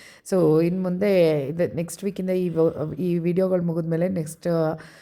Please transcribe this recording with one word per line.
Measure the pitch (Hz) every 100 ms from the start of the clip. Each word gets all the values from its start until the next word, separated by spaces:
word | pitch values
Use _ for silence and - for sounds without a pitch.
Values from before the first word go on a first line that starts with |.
| - - -
So, | 185 156 156
ಇನ್ನು | 170 185
ಮುಂದೆ | 180 180 202 190 165 151 135
ಇದು | 165 175 160
ನೆಕ್ಸ್ಟ್ | 170 -
ವೀಕಿಂದ | 196 196 185
ಈ | 185 180
ವ-, | 160 160 - 151 147
ಈ | 180 175
ವಿಡಿಯೋಗಳು | 170 175 185 185
ಮುಗಿದ್ಮೇಲೆ | 175 165 165 165 180
ನೆಕ್ಸ್ಟ್ | 180 156 - 175 165 156 160 - -